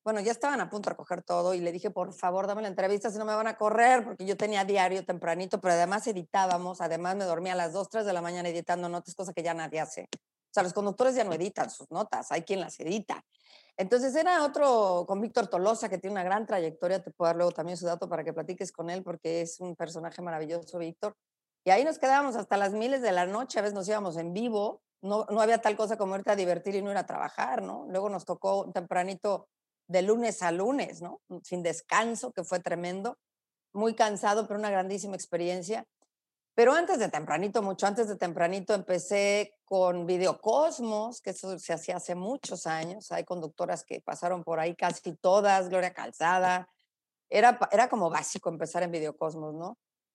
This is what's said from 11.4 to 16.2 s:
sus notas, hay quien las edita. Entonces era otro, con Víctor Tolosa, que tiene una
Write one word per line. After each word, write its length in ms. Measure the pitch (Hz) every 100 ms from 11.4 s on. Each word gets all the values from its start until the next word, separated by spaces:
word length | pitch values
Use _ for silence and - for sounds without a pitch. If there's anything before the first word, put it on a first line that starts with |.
| 196 - 127
sus 220 | - 139
notas, 420 | 170 220 117 -
hay 80 | 156
quien 200 | - 190
las 200 | 160 -
edita. 420 | 156 214 - - - _ _ - _ -
Entonces 380 | 190 247 269
era 300 | 285 349 349
otro, 640 | 294 302 285 233 196 180 180
con 160 | 196
Víctor 240 | 226 247 202
Tolosa, 420 | 175 196 226 214
que 80 | 180
tiene 160 | 190
una 100 | 202